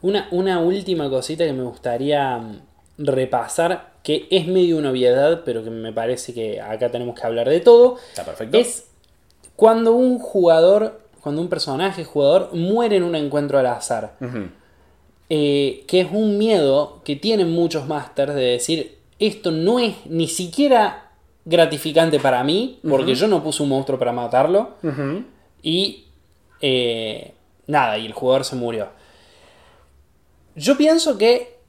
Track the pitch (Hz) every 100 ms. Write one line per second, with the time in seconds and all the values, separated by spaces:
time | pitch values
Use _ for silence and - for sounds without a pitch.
0 | 180 202 190 175 190 180 170 196 185 175
1 | 143 131 127 156 165 131 123 117 - 120
2 | 139 147 135 123 113 107 - _ _ -
3 | 143 131 131 127 113 - 170 180 - _
4 | - 151 - 185 160 185 180 160 147 127
5 | 123 123 143 170 170 113 110 113 110 110
6 | 113 123 - 117 110 107 107 110 120 120
7 | 123 120 117 117 117 160 175 233 247 247
8 | - - 85 - 113 220 240 - - _
9 | _ _ _ _ - - 220 226 226 233
10 | 254 247 - 202 175 160 170 208 220 -
11 | _ _ - 147 170 170 - 135 190 185
12 | 160 147 139 175 - 175 170 220 233 202
13 | 175 165 147 147 143 139 131 117 - 117
14 | 107 - 127 123 95 - _ _ _ _
15 | _ _ _ 156 147 143 139 - - 185
16 | 185 196 220 202 220 208 143 135 147 -
17 | - 143 202 220 175 170 170 165 135 151
18 | 139 - 139 143 127 123 - 160 135 -
19 | _ _ 202 196 180 160 170 240 233 -
20 | - 165 160 - 180 170 285 254 208 -
21 | - _ _ _ - 170 165 151 160 151
22 | 165 151 135 123 131 175 254 - 160 135
23 | 131 127 208 185 151 147 147 135 135 131
24 | 123 120 120 123 147 185 226 - 170 139
25 | 139 170 254 _ _ _ 160 170 196 -
26 | _ _ _ _ _ _ 143 127 120 113
27 | 110 107 - - _ _ - 147 127 110
28 | 110 107 127 131 135 131 117 113 101 -
29 | _ _ _ _ _ _ _ _ _ _
30 | _ _ _ _ _ - 151 269 294 330
31 | 320 220 220 247 - -